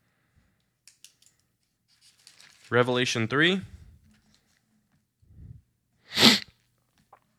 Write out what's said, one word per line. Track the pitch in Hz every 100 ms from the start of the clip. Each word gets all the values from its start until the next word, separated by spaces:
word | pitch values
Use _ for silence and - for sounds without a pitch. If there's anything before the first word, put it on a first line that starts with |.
| _ _ _ _ _ _ _ _ - _ - _ _ _ _ _ _ _ _ _ - _ - - - _ -
Revelation | 120 123 123 127 120 110
three. | 139 170 190 - - - - _ _ _ _ _ _ _ _ _ _ _ _ _ - - - _ _ _ _ - - - 208 - _ _ _ _ _ _ - _